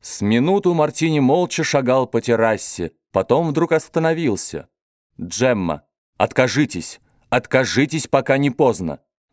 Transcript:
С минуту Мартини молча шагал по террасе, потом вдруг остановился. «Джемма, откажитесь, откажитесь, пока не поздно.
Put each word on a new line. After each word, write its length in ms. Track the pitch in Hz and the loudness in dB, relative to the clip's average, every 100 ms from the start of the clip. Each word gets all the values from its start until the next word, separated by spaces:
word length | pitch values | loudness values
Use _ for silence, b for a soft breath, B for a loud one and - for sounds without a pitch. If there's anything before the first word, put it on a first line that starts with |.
С 200 | - - | -8 -6
минуту 500 | 101 117 143 196 190 | 0 2 2 2 2
Мартини 480 | 170 151 - 160 156 | 2 0 0 -2 2
молча 440 | 131 156 180 - | 2 2 0 -4
шагал 420 | 151 147 127 127 123 | 0 0 2 0 0
по 140 | 117 | -2
террасе, 720 | - 117 113 107 - - 85 _ _ | 0 2 2 0 -4 -8 -8 _ _
потом 360 | 95 95 127 165 | -4 2 2 2
вдруг 240 | 147 165 | 0 0
остановился. 960 | 160 - - 160 165 160 98 - 76 - _ _ _ _ _ | 0 0 -2 0 0 -2 -2 -4 -8 -14 _ _ _ _ _
«Джемма, 640 | 87 - 127 113 90 73 _ _ _ _ | -12 0 2 2 0 -4 _ _ _ _
откажитесь, 840 | 101 - 127 - 143 92 - - _ _ _ | -2 2 0 2 -2 -2 -12 -14 _ _ _
откажитесь, 760 | - - 131 127 113 143 160 - | -2 2 0 2 0 0 -2 0
пока 320 | 135 131 135 | -2 2 2
не 120 | 143 | 2
поздно. 500 | 120 139 101 87 73 _ _ _ | 2 0 0 -6 -10 _ _ _